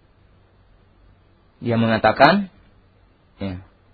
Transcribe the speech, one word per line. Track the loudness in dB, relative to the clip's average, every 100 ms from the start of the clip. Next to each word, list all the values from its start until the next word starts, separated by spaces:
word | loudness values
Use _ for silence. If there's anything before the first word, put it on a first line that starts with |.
| _ _ _ _ _ _ _ _ _ _ _ _ _ _ _ _
Dia | -6 -2
mengatakan, | -2 0 0 4 4 4 -4 -14 -20 _ _ _ _ _ _ _
ya, | -12 -12 -18 _ _